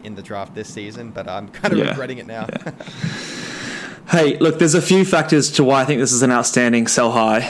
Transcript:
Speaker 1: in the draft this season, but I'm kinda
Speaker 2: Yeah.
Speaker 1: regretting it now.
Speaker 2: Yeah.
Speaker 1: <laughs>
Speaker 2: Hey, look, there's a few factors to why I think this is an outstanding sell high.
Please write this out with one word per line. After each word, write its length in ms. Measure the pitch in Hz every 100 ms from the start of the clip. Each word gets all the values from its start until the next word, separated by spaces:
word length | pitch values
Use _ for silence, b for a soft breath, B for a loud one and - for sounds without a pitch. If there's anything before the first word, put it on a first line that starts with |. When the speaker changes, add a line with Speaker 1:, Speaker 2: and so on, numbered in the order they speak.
Speaker 1:
in 100 | - 101
the 60 |
draft 320 | 92 101 95
this 140 | - 107
season, 420 | - 104 110 117
but 140 | 107 95
I'm 220 | 95 101
kinda 280 | - 208 -
Speaker 2:
Yeah. 100 | -
Speaker 1:
regretting 300 | 143 127 127
it 80 | -
now. 200 | 113 107
Speaker 2:
Yeah. 220 | - - 147
Speaker 1:
<laughs> 60 | - B B B B B B B B B B B -
Speaker 2:
Hey, 300 | 170 156 -
look, 200 | 160 156
there's 160 | 170
a 80 | 170
few 220 | - 185
factors 460 | 185 175 156 156 139
to 120 | -
why 160 | 135 135
I 40 | 131
think 120 | 143
this 120 | 127
is 100 | 120
an 80 | 131
outstanding 560 | 123 120 - 120 117 113
sell 240 | - 120
high. 300 | 117 110 110 -